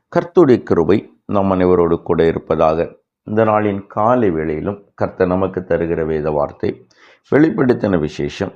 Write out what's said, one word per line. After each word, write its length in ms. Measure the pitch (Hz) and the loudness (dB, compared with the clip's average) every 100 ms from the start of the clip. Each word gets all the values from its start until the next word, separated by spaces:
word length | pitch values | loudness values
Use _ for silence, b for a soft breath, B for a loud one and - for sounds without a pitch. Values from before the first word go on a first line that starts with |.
| b | b
கர்த்தருடைய 540 | 175 175 - 156 110 | -4 0 4 4 4
கிருபை 480 | - 87 80 101 - _ - | 2 0 2 0 -2 _ -6
நம் 260 | 101 98 | -2 0
அனைவரோடு 500 | 92 90 90 85 85 | 2 2 4 2 0
கூட 220 | - 82 | -2 0
இருப்பதாக. 640 | 82 - - 80 80 80 85 - _ _ | 0 0 -2 0 2 0 -4 -8 _ _
இந்த 220 | - 107 | -4 0
நாளின் 420 | 110 107 104 101 - | 2 2 0 -4 -8
காலை 440 | - 107 127 107 | -2 0 2 0
வேளையிலும் 540 | 80 80 78 85 104 - | -2 -4 -6 -6 -10 -12
கர்த்தர் 320 | - 95 - 90 | -8 -6 -2 0
நமக்கு 380 | 92 95 92 90 | 0 -2 -4 -4
தருகிற 380 | 85 85 82 80 | -2 -2 -4 -4
வேத 240 | 78 76 | -4 -2
வார்த்தை 560 | 76 71 - - - _ b b b - 127 | -4 -4 -6 -8 -8 _ b b b -2 2
வெளிப்படுத்தின 640 | 160 226 131 117 104 90 | 2 2 0 0 0 -2
விசேஷம் 540 | 76 - 71 - 98 | -2 -6 -8 -6 -8